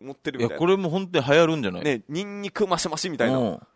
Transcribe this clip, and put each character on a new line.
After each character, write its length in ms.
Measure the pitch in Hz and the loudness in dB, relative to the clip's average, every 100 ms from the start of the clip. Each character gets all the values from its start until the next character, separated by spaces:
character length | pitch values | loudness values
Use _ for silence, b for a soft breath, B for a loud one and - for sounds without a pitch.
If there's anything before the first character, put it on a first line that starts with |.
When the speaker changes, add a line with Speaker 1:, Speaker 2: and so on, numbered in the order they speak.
Speaker 1:
持 120 | 131 | -18
っ 40 | 139 | -12
て 140 | 151 | -8
る 80 | 131 | -4
み 60 | |
た 20 | 117 | -4
い 20 | |
な。 40 | |
Speaker 2:
い 20 | 147 | 0
や、 20 | |
こ 80 | 170 | 2
れ 100 | 196 | 2
も 120 | 180 | 2
本 180 | 180 185 | -2 0
当 100 | 175 | 0
に 40 | |
流 100 | 131 | 4
行 120 | 147 165 | 6 6
る 100 | 160 | 2
ん 60 | |
じ 60 | 104 | -2
ゃ 40 | |
な 80 | 90 | -2
い？ 40 | |
Speaker 1:
ね、 180 | 151 120 - | -2 -2 -4
ニ 140 | 156 | -8
ン 180 | 202 202 | -8 -8
ニ 80 | 202 | -8
ク 160 | - 196 | -2 0
マ 120 | 170 | 0
シ 100 | 175 | -2
マ 80 | 156 | -4
シ 140 | - | -4
み 80 | 143 | 0
た 80 | 120 | 0
い 40 | |
な。 80 | 131 | 2
Speaker 2:
う 60 | |
ん。 160 | 113 80 - | 0 -4 -12